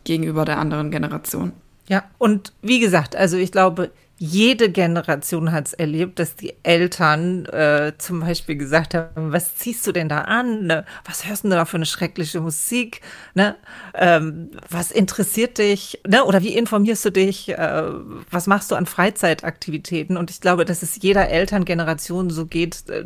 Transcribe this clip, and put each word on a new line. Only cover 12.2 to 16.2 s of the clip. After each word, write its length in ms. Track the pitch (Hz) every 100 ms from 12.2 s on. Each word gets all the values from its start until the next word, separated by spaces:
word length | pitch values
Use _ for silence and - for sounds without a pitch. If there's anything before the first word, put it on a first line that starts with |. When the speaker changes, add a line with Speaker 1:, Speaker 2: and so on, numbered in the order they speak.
| 156 175
Speaker 2:
Musik? 640 | 165 151 - 240 233 - - - -
Ne? 220 | 180 208 - - - - -
Ähm, 560 | 180 165 156 156 165 - -
was 220 | 175 175
interessiert 680 | - 190 - 196 - 233 -
dich? 420 | 208 202 - - -
Ne? 160 | 220